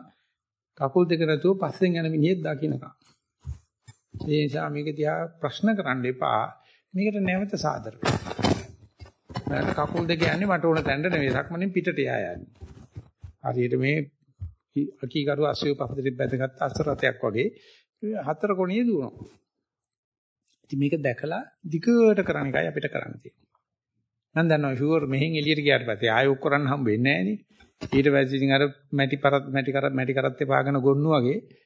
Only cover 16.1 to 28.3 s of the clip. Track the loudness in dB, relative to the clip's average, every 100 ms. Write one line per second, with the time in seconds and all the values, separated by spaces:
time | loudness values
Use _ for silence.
16.1 | -2 -2 -2 -4 -4 -4 -2 -2 0 -2
17.1 | -2 -2 0 -2 -4 -20 -20 _ _ -8
18.1 | -6 -6 -2 -2 0 0 0 0 0 -4
19.1 | -10 -20 _ _ _ _ _ _ _ _
20.1 | _ _ _ _ _ -8 -2 0 0 -2
21.1 | -2 -6 -6 -10 _ -6 -2 2 6 6
22.1 | 4 0 -2 -2 -2 -2 -4 -4 -6 -8
23.1 | -14 -20 -20 _ _ _ _ _ _ _
24.1 | _ _ 0 4 4 2 0 2 2 2
25.1 | 0 0 0 0 0 2 2 0 -2 2
26.1 | 4 4 2 2 2 2 0 2 2 4
27.1 | 2 0 -4 _ _ -20 -16 0 4 6
28.1 | 4 2